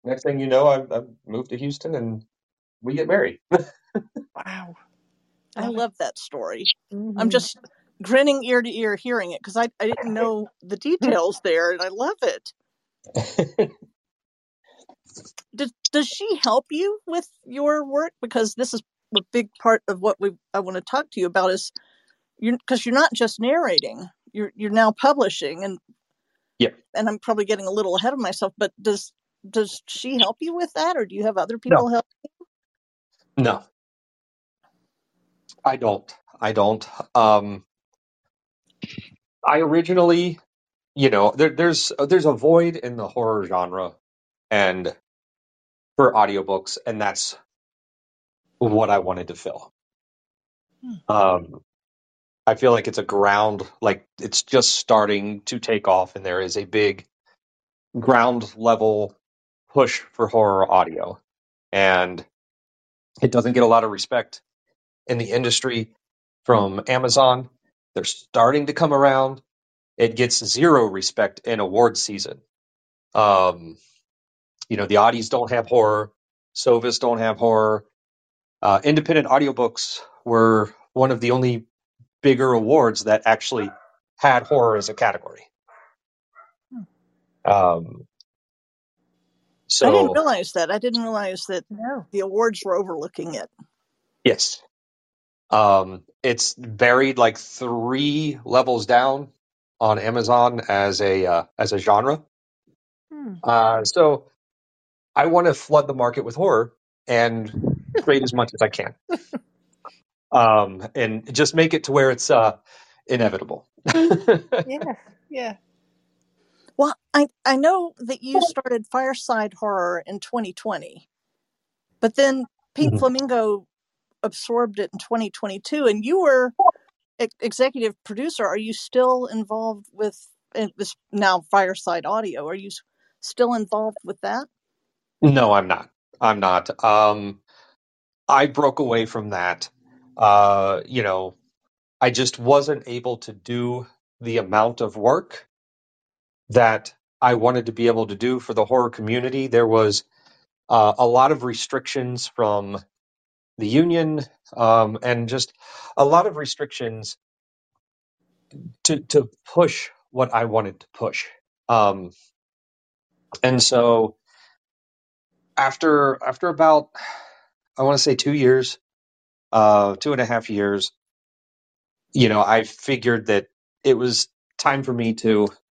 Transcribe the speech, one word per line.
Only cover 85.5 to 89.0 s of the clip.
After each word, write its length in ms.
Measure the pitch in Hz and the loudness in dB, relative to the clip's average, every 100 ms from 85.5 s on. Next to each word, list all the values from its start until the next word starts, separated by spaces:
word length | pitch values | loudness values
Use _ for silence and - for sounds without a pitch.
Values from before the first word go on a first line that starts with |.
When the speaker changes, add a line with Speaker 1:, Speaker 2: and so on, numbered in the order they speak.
| _ _ _ _ _ _ _ _ _ _ _ _ | _ _ _ _ _ _ _ _ _ _ _ _
Speaker 3:
Hmm. 100 | 254 180 _ _ _ _ _ - | -18 -18 _ _ _ _ _ 0
Speaker 1:
Um, 560 | 101 90 85 82 123 - _ _ _ _ _ _ _ _ _ | 2 2 0 -6 -18 -20 _ _ _ _ _ _ _ _ _